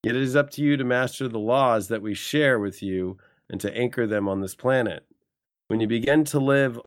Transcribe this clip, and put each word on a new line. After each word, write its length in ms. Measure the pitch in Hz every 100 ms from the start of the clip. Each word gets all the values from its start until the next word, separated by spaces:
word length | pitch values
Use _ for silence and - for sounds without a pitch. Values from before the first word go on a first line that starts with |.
Yet 100 | 113
it 80 | 127
is 140 | 135 139
up 140 | 143
to 120 | -
you 140 | 147 143
to 80 |
master 420 | 127 123 127 - 131
the 140 | 113
laws 480 | 107 131 131 110 101
that 140 | 110
we 120 | 107
share 460 | 98 - 151 143 120
with 200 | 101 -
you 360 | 98 92 92 92 _ _ -
and 100 | 98
to 160 | 101 113
anchor 300 | 120 127 113
them 220 | 104 101
on 120 | 98
this 140 | 95
planet. 500 | - 127 131 110 80 _ _ _ _ _ _ -
When 140 | 113
you 80 | 110
begin 360 | 117 131 151
to 140 | 147 143
live 400 | 135 139 135 117